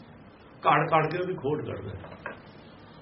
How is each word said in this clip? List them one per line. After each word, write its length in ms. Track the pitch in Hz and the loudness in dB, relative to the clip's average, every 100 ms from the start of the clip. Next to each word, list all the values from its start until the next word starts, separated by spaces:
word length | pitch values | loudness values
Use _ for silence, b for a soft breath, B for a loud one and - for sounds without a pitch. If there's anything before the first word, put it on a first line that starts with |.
| - - - - - - | -20 -20 -20 -20 -20 -2
ਘੜ 340 | 170 147 - | 4 6 6
ਘੜ 180 | 160 151 | 4 4
ਕੇ 60 | 180 | 0
ਉਹਦੀ 160 | 180 | -2
ਖੋਟ 320 | - 139 151 123 | -2 -2 -2 -4
ਕੱਢਦਾ 240 | 95 104 | -6 -8
ਹੈ। 460 | - - - - - - - - - - - | -10 -12 -12 -12 -12 -16 -20 -20 -20 -20 -20